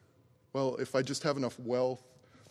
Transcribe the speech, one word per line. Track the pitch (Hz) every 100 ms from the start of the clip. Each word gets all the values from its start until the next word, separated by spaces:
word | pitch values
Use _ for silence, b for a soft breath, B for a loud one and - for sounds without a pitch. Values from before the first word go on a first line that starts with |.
| B B B _ _
"Well, | 135 131 120
if | 131
I | 131
just | 131 139
have | 156 139
enough | 123 -
wealth, | 120 123 127 127 - - b b b